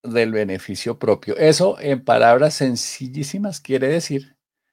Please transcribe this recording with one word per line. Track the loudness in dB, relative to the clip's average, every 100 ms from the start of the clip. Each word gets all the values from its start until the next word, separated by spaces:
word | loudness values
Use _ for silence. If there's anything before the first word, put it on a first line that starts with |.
del | -2 0 0
beneficio | 0 -2 -4 -8 -8 -8 -4
propio. | 0 0 0 2
Eso, | 4 4 2 0
en | -4 -4 2
palabras | 4 6 6 4
sencillísimas, | 0 -2 -2 -8 -10 -10 -8 -8 -6 -6 -8
quiere | -4 -2 0
decir | -2 -2 -8 -8 _ _ _ _